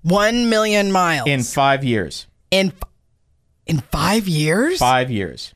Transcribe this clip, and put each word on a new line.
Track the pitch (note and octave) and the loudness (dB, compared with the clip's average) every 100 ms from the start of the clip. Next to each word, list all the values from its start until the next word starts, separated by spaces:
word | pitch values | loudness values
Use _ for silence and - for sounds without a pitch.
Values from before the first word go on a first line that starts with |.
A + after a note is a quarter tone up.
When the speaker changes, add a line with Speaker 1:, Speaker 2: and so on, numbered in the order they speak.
Speaker 1:
One | D#3+ G3 G#3 A#3 A#3+ | 2 2 2 2 0
million | A3 G#3+ G#3 G3+ | 2 2 2 2
miles. | F#3+ F3 D#3 B2+ | 2 2 0 0
Speaker 2:
In | C#3 | -2
five | A#2+ - C#3 C#3 | -2 0 2 2
years. | C3+ A2+ D#2+ - - _ _ | 0 -2 -4 -10 -18 _ _
Speaker 1:
In | F#3+ F#3+ | 0 0
f-, | - - _ _ _ _ _ _ _ - | -4 -16 _ _ _ _ _ _ _ -4
in | D#3 | -4
five | - D3+ D#3+ G#3+ G3 | -2 -2 0 0 0
years? | D#3 D3+ F#3 C#4+ F#4 | -2 0 0 0 0
Speaker 2:
Five | B2 B2+ B2+ | 2 2 0
years. | A2+ F2+ B1 - | -4 -6 -10 -18